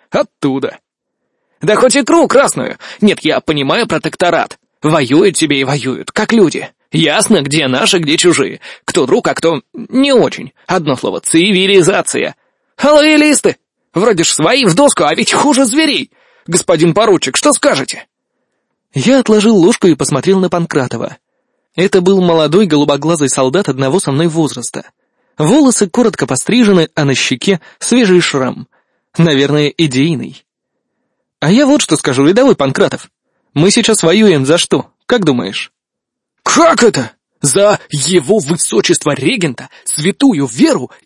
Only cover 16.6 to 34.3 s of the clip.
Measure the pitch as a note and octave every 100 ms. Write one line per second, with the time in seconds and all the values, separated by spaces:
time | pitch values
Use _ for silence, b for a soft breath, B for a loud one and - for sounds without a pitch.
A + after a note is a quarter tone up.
16.6 | - E3 E3 G3+ A3+ F3+ C3 - D4 -
17.6 | C#4+ D3+ C3 - - _ _ _ _ _
18.6 | _ _ _ C3+ A3+ C4+ G#3+ G#3+ G#3+ G#3
19.6 | F3 - F#3 D3+ C#3 C#3 F3 F#3+ F3+ F3+
20.6 | E3 D3+ B2 A#2 A#2+ - _ _ _ _
21.6 | _ - F#3+ F#3+ F3+ F#3+ F3 E3 D3 F3+
22.6 | G3 D3 D3 C#3+ D#3 E3 C3+ - C3 F3
23.6 | G3 C3 C3+ F3+ - C#3 E3+ D#3+ D3+ B2+
24.6 | - - - _ _ _ _ - D#3 C#4+
25.6 | C4+ - G3+ A#3+ A3+ - C#3 B2+ - A#3
26.6 | G#3 F3+ D#3 - C#3 B2+ - B2+ - F3+
27.6 | b b - A#3+ G3+ F3+ - C#3 B2+ -
28.6 | - _ _ _ _ - E3 C#3 C#3 D3+
29.6 | D3 - D#3 B2+ D#3+ C3+ - - _ _
30.6 | _ _ _ _ _ _ _ _ D3 A#3
31.6 | C#4 C#4+ - D3+ C#3+ B2+ C#3+ G#3 C4+ F#3
32.6 | C3+ - F#3 E3+ - _ _ _ _ C#3+
33.6 | F#3 A#3 A3 G#3+ F#3+ G#3 G#3+